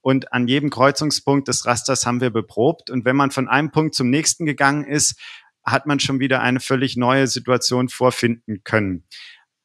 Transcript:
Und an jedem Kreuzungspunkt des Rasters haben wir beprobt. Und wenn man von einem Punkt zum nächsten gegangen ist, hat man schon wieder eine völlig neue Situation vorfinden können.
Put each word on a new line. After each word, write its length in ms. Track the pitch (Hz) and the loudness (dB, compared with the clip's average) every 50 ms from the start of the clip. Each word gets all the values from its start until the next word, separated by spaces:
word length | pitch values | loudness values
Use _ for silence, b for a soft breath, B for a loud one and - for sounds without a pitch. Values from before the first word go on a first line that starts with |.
Und 300 | _ 131 131 135 - - | _ 2 0 0 0 -2
an 160 | - 123 123 120 | -2 -2 0 2
jedem 220 | 131 147 139 147 | 0 0 0 -2
Kreuzungspunkt 760 | - 113 127 139 143 - 156 151 135 - _ - 139 143 139 - | 0 4 4 4 4 2 -2 -2 -4 -2 _ 0 0 0 0 -2
des 180 | 127 - - | -4 -2 0
Rasters 400 | 120 123 117 - - 135 - - | 0 0 0 0 -2 -2 0 0
haben 160 | 120 120 123 | -2 -2 0
wir 80 | 131 123 | -2 0
beprobt. 580 | 104 113 101 - - 104 117 147 165 - _ - | -2 -2 -4 -4 -2 2 2 2 2 -2 _ -6
Und 160 | 123 127 104 | -6 -2 0
wenn 120 | 127 127 | 2 2
man 140 | 143 139 139 | 2 2 0
von 180 | - 135 131 - | 0 -4 -2 0
einem 220 | 123 139 151 147 | 0 0 0 0
Punkt 240 | - 156 156 156 - | 0 0 0 0 -2
zum 140 | - 127 120 | 0 0 2
nächsten 380 | 131 156 156 - - - 170 | 2 2 0 -2 -2 -2 -4
gegangen 380 | 151 139 - 143 139 143 151 143 | -4 0 2 2 2 2 0 -4
ist, 360 | 123 143 151 147 - - B B B B B B B B _ | -2 -2 0 0 -2 -4 B B B B B B B B _
hat 220 | _ - - - - | _ -2 -2 0 0
man 160 | 151 143 135 | 0 -2 0
schon 200 | - - 135 131 | 0 -2 -2 -2
wieder 200 | 135 135 131 123 | 0 0 0 2
eine 180 | 113 123 127 127 | 2 0 0 0
völlig 380 | - - 135 127 139 127 - | 0 -2 0 0 0 -2 -2
neue 300 | 123 123 120 131 135 135 | 0 0 2 2 2 2
Situation 640 | 120 - 127 117 123 127 120 - - 127 127 127 127 | 0 -2 -4 0 0 0 0 0 0 0 0 -2 -2
vorfinden 720 | - - 131 127 - - - 117 117 117 _ - 107 98 _ | -2 0 0 0 2 2 0 -2 -2 -2 _ -10 -10 -10 _
können. 400 | - - 110 104 95 92 82 _ B B B B B B B B B _ _ | 0 0 0 0 0 -4 -6 _ B B B B B B B B B _ _